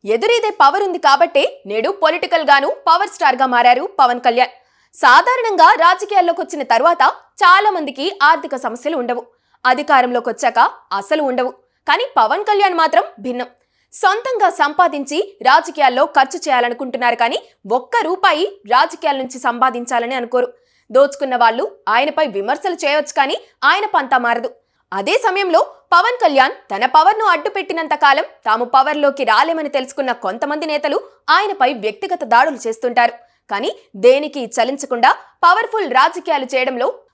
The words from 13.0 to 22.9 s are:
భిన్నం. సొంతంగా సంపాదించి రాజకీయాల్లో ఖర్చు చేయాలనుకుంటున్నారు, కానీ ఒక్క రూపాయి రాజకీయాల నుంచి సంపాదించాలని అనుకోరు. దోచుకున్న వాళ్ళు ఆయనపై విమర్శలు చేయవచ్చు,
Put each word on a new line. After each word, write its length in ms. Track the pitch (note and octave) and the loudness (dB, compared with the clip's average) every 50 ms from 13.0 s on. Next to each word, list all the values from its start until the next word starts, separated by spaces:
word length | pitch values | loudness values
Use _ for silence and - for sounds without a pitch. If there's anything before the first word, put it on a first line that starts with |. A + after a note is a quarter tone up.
| - - - - G3+ | 0 0 -12 -12 -10
భిన్నం. 240 | B3 B3 B3 B3 - _ _ _ _ _ _ _ _ - | -8 -8 -8 -8 -10 _ _ _ _ _ _ _ _ -10
సొంతంగా 540 | - - F4+ G4 A4 A#4+ C5+ B4+ G#4 G#4 F4+ - - | -2 0 0 0 0 -4 -6 -2 0 0 0 2 0
సంపాదించి 560 | D4 D4 D4+ - F4+ E4+ D4+ C#4+ C#4 C4 D4 E4 - - - _ - | -2 0 2 2 2 2 0 -4 -8 -6 -4 -4 -4 -6 -8 _ 2
రాజకీయాల్లో 560 | B3+ C#4 E4 E4 E4+ - D#4 C#4 B3+ B3 B3+ D4+ - - | 2 2 2 2 -2 -2 0 0 0 2 0 -2 2 2
ఖర్చు 220 | C#4 C4+ C4 - D#4+ - | 0 0 0 -2 -8 -4
చేయాలనుకుంటున్నారు, 720 | D#4+ C4 B3 A#3+ A#3+ A#3+ A#3 C#4 B3 - A#3+ B3 A#3+ A#3 A#3 | -2 0 0 0 -2 -4 -8 -10 -8 -6 -2 -2 -2 0 0
కానీ 160 | A#3 A#3 D4 - - _ _ _ _ G3 A3+ | -2 -2 -2 -6 -10 _ _ _ _ -4 -4
ఒక్క 240 | B3+ B3+ _ - A#4 A4 | -4 -4 _ -2 -2 -2
రూపాయి 380 | F#4 F#4 F#4+ - F#4+ D#4+ D4+ F#4 - - _ _ G#3 A#3+ | -2 -4 0 0 0 2 0 -2 -4 -6 _ _ 0 2
రాజకీయాల 440 | B3+ D#4 E4 F4 - - D4+ C#4 C4+ | 2 2 0 -2 -6 -4 -4 -4 -4
నుంచి 160 | C4 B3+ B3+ B3+ B3+ | -6 -10 -12 -6 -6
సంపాదించాలని 680 | B3+ A#3 A#3+ B3+ C4 A#3 B3 A#3+ A#3+ B3+ A#3+ A#3 A#3+ C4+ B3+ | -6 -2 0 -2 -2 -2 -4 -8 -4 -4 -4 -4 -4 -6 -6
అనుకోరు. 280 | A#3+ A#3 B3+ B3 B3 B3 - _ _ _ _ _ _ _ A3 | -6 -2 -2 -2 -2 -2 -6 _ _ _ _ _ _ _ 2
దోచుకున్న 400 | C4 C#4 C#4 C#4 - C#4+ C4+ B3+ A#3+ A#3 | 4 4 4 2 -6 -6 -4 0 2 2
వాళ్ళు 220 | A3+ A3+ A#3+ G4 - - _ _ G3 G#3+ | 2 2 0 -6 -6 -8 _ _ 0 0
ఆయనపై 320 | A#3+ C4+ D4+ - D#4+ D#4 C4+ F#3 | 0 0 0 -2 -2 -2 -2 -2
విమర్శలు 400 | G3+ G3 A3 C#4+ D4+ - F#4 E4+ F4 | -6 -4 -4 -6 -4 -4 -6 -6 -4
చేయవచ్చు, 320 | E4 C#4+ | -2 -2